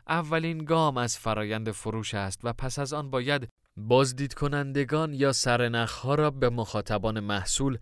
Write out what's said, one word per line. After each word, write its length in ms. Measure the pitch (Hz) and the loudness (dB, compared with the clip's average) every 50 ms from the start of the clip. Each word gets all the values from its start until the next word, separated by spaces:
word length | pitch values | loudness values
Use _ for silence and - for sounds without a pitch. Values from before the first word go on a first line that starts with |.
| - | -6
اولین 500 | - 156 170 165 151 160 160 160 165 165 | -2 -2 -2 0 0 0 0 0 -2 -4
گام 400 | 160 156 147 160 165 160 151 135 | -4 0 2 4 4 4 4 2
از 200 | 123 120 117 - | 0 -2 -2 -2
فرایند 540 | - - 113 110 107 107 104 110 110 110 110 | -4 -2 -2 -2 -2 -2 -2 -2 -2 -2 -4
فروش 420 | 104 - - 113 107 110 107 - - | -6 -4 -6 -4 -4 -4 -4 -4 -4
است 260 | 104 101 95 95 - - | -4 -4 -4 -6 -6 -6
و 100 | 120 117 | -6 -4
پس 260 | - - 131 - - | -4 -4 -4 -4 -4
از 140 | 143 135 151 | -4 -4 -4
آن 160 | 147 151 139 | -6 -6 -4
باید 400 | 131 127 123 135 143 143 123 - _ _ _ _ - - | -2 -2 0 0 0 0 -2 -6 _ _ _ _ -14 -6
بازدید 520 | 104 107 123 131 139 131 127 127 143 135 - | 2 6 6 6 6 6 2 -2 -4 -4 -4
کنندگان 800 | - - - 143 143 143 139 135 143 143 123 147 151 160 156 143 | -2 -2 0 0 0 -2 0 0 0 0 2 2 0 0 0 0
یا 180 | 135 139 139 | 2 4 4
سرنخ‌ها 840 | 131 - - 127 120 120 123 120 120 117 113 113 - - - 127 143 | 4 2 2 2 4 4 2 2 2 0 -2 -2 -4 -4 -2 0 2
را 160 | 151 156 151 | 4 2 2
به 180 | 135 135 131 123 | 2 2 2 2
مخاطبان 720 | 120 120 113 - - 107 101 - 113 104 95 110 110 110 | 2 0 -4 -2 -2 -4 -2 0 0 0 0 0 -2 -2
محصول 580 | 104 104 104 98 95 - - - 139 139 131 113 | -2 -2 -2 -2 -2 -2 -2 0 0 0 -2 -2